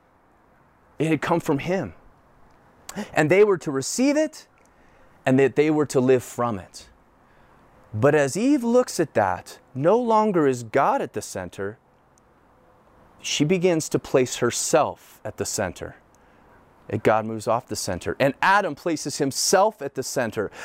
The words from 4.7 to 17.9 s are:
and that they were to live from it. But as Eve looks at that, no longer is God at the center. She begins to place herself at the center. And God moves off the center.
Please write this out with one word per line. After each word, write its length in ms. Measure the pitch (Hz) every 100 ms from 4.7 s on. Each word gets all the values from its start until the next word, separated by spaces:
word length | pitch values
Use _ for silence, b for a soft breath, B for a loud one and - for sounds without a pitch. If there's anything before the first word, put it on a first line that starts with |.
| b b b b b
and 140 | - 131
that 160 | 135
they 160 | 120 151
were 160 | 151 147
to 140 | 139
live 240 | 127 127
from 340 | - - 120 101
it. 300 | 87 - - _ _ _ b b b b b _ -
But 220 | 107 131 151
as 200 | 139 170
Eve 280 | 254 294
looks 340 | 233 247 254 -
at 160 | 160
that, 460 | 117 98 90 - - _ 123
no 200 | 156 226
longer 520 | 240 220 214 180 143
is 160 | 123
God 360 | 117 135 160 262
at 120 | 160
the 100 | 107
center. 560 | - 98 90 - 98 113 _ _ _ _ _ _ _ _ _ _ _ _ _ _
She 240 | - -
begins 440 | 151 185 185 160 -
to 100 | 147
place 380 | - 139 127 -
herself 840 | 123 - - 156 120 85 - -
at 140 | - -
the 60 |
center. 520 | 98 - 95 - 85 - _ _ b b b b b b -
And 140 | 107
God 240 | 113 110 110
moves 220 | 113 110
off 180 | 117 -
the 80 |
center. 400 | 107 -